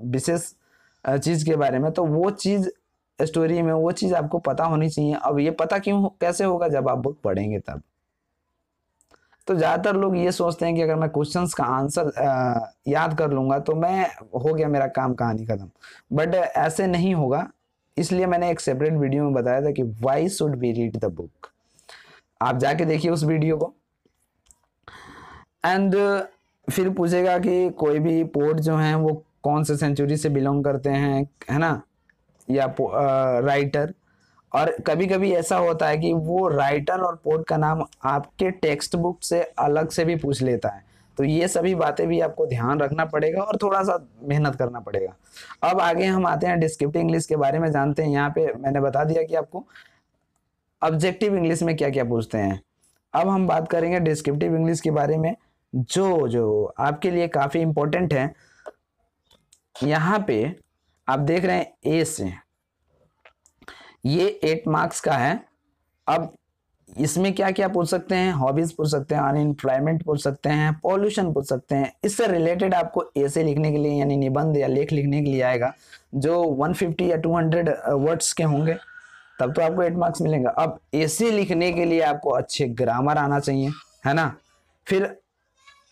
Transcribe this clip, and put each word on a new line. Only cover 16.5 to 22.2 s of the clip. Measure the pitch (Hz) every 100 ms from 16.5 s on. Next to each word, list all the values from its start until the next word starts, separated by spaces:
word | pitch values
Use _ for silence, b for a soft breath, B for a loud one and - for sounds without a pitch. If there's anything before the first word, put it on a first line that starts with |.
| - 156 160 190
नहीं | 175 185
होगा। | 175 131 143 - _ _ _ _ -
इसलिए | 131 180
मैंने | 185 175 175
एक | 170
सेपरेट | - 131 156
वीडियो | 156 135 143
में | 147
बताया | 135 120 131
था | 147
कि | 139
why | 120 107 127 147 175
should | - 151
we | 127 123 117
read | 117
the | 110 104
book। | 82 85 _ - _ _ B B B B B